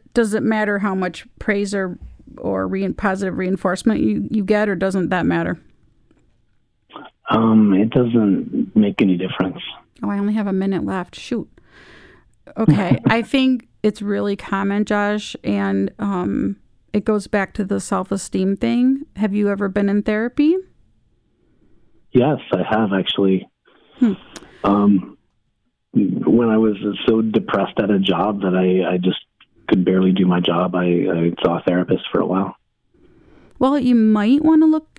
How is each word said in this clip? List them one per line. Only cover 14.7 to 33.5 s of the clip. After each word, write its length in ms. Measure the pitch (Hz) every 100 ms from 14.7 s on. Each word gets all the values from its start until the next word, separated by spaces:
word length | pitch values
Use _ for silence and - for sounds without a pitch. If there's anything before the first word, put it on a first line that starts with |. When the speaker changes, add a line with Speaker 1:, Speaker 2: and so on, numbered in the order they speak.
| 202 208
Speaker 1:
Josh, 500 | 208 202 208 - -
and, 480 | - 202 196 196 196 -
um, 580 | 208 185 190 202 196 196 _ _ _
it 120 | 208 208
goes 220 | 214 -
back 260 | 208 190
to 100 | -
the 160 | 190 196
self-esteem 800 | - 190 185 196 - 190 190 196
thing. 480 | 233 240 254 269 294 -
Have 180 | 208
you 160 | 202 202
ever 200 | 202 202
been 180 | 196 202
in 140 | 202
therapy? 540 | 208 214 233 277 302 370 381 _ _ _ _ _ _ _ _ _ _ _ _ _ _
Speaker 2:
Yes, 280 | 127 131 143 -
I 120 | 92 90
have, 220 | 107 107
actually. 540 | 95 90 - 98 92 - _ _ _ _ -
Speaker 1:
Hmm. 140 | 233 190 - - - -
Speaker 2:
Um, 540 | - 101 101 95 - - _ _ _ _ _ _ _
when 560 | 123 98 - - 117 117
I 80 | 110
was 180 | 110 101 107 98 -
so 140 | 113
depressed 580 | 113 107 95 101 95 -
at 100 | 101
a 100 | 98
job 420 | 95 85 101 101
that 140 | 95 92
I, 380 | 92 92 87
I 40 | 90
just 220 | - - - _ _ _ -
could 160 | 98 90
barely 260 | 92 92
do 140 | 95 92
my 140 | 87
job, 340 | 87 87 90 90
I, 100 | 90
I 460 | 87 95 87 85 85
saw 160 | 87 90
a 40 | -
therapist 380 | 87 90 90 -
for 80 | 90
a 60 | 87
while. 300 | 92 98 - _ _ _ _ _ _ _ - -